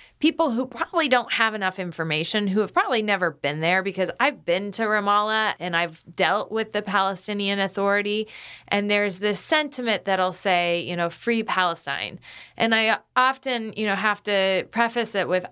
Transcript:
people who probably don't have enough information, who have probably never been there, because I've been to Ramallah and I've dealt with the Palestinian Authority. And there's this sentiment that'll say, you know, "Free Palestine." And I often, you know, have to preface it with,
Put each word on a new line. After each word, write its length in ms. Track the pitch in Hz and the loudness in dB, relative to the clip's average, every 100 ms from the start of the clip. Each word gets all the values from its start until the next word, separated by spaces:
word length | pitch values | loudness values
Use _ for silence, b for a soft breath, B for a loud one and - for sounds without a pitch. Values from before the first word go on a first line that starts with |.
| B B | B B
people 320 | 311 330 311 | 0 2 0
who 140 | 233 262 | 0 -4
probably 440 | - - 349 294 | -6 -4 0 2
don't 240 | 247 240 | 2 2
have 200 | - 220 | 0 0
enough 260 | 214 190 190 | 0 -4 -4
information, 680 | 180 160 160 151 165 214 202 | -6 -4 -2 -2 0 0 0
who 140 | 196 | 0
have 120 | 196 | 0
probably 280 | 359 427 233 | 0 2 2
never 280 | 214 196 170 | 2 2 0
been 300 | 143 139 151 | -2 -4 0
there, 240 | 165 185 | 2 2
because 260 | 190 185 185 - | 0 -2 -2 0
I've 240 | 277 202 170 | 0 0 0
been 260 | 180 202 | 0 -2
to 120 | 208 | -2
Ramallah 720 | 220 214 202 208 214 220 214 - | 0 2 4 2 2 2 0 -2
and 160 | 180 170 | 0 0
I've 260 | 170 165 - 175 | 0 -4 -8 0
dealt 340 | 165 202 - | 2 2 0
with 220 | 220 220 | -4 -2
the 100 | 208 | -4
Palestinian 800 | 202 202 190 190 - 202 196 202 | 0 2 2 -2 -6 -4 -2 0
Authority. 680 | 196 202 196 202 202 214 214 B B B B | -2 0 2 2 0 -2 -4 B B B B
And 200 | 202 202 | -2 2
there's 300 | 202 208 185 | 2 0 0
this 180 | 208 202 | -2 0
sentiment 680 | - 311 294 254 233 202 - | 2 0 0 -4 -2 0 0
that'll 260 | 190 185 | 2 0
say, 480 | 180 196 175 175 175 | 0 0 2 2 0
you 160 | 127 175 | -2 -2
know, 140 | 170 | -4
"Free 340 | - 233 226 | -2 -2 0
Palestine." 800 | 220 190 180 170 143 135 101 - B B B B | 0 0 0 0 -6 -6 -8 -12 B B B B
And 180 | 233 | 0
I 260 | 220 220 208 _ 254 | 2 2 0 _ 2
often, 560 | 262 262 262 240 220 220 | 2 0 -4 -4 -4 -4
you 100 | 208 | -2
know, 100 | 196 | 0
have 280 | 214 202 | 0 -2
to 420 | 214 196 190 185 - | 0 2 2 0 0
preface 420 | 226 233 233 226 | 0 0 0 -2
it 140 | 196 143 | -2 0
with, 180 | 180 - | 0 0